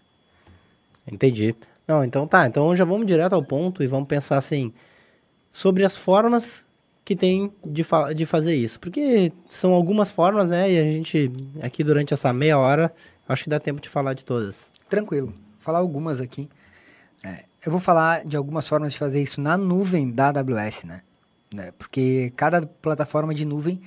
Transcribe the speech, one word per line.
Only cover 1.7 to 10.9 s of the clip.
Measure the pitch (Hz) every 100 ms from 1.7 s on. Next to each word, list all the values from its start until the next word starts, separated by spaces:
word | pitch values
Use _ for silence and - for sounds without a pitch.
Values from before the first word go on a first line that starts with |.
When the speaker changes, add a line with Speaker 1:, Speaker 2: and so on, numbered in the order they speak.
| _ -
Speaker 1:
Não, | 156
então | 127 135 151
tá, | 185 131
então | 143 156 180
já |
vamos | 170 202 214
direto | 165 180
ao | 185
ponto | 135 135 180 180
e | 131
vamos | 135 139
pensar | 143 - 139
assim, | - 147 117 - _ _ _ _ _ _ _
sobre | - 190 190 190
as | -
formas | - 190 233 240 233 - _ _ _ _ -
que | 185
tem | 185 185 202 - -
de | 147 160
fa-, | 160 143
de | 160 160
fazer | 160 160
isso. | 151 113 -
Porque | 175 285 285 226 170 - -
são | - 185
algumas | 180 170 208 202
formas, | - 175 214 175
né, | 175 190
e | 170
a |
gente | 156